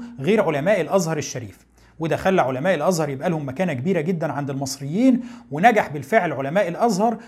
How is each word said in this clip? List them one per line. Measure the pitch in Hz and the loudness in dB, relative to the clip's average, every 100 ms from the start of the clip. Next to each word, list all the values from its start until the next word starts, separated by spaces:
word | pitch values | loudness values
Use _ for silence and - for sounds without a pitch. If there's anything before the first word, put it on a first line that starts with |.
| - - | -8 -4
غير | 139 220 | 2 4
علماء | 180 147 160 208 | 4 2 2 2
الأزهر | 151 190 160 156 | 2 0 0 -4
الشريف، | - 127 107 - _ _ _ - | -6 -10 -12 -16 _ _ _ -8
وده | 160 147 | -4 0
خلى | 190 185 | 2 2
علماء | 131 127 175 | 2 0 0
الأزهر | 170 156 170 147 | 2 2 0 -2
يبقى | 135 175 | -2 -4
لهم | 160 139 | -4 -4
مكانة | 127 180 | -4 -2
كبيرة | 135 147 180 | -2 -2 0
جدًا | 151 175 160 | 0 -2 -4
عند | 131 139 | -4 -6
المصريين، | 135 135 - 139 180 262 233 - - - | -6 -6 -8 -6 2 4 4 -2 -16 -10
ونجح | 143 220 208 - | 2 4 4 2
بالفعل | 147 131 220 175 | 0 2 2 2
علماء | 127 135 175 180 | -2 -2 0 -2
الأزهر | 170 233 185 226 220 | 0 0 2 0 -2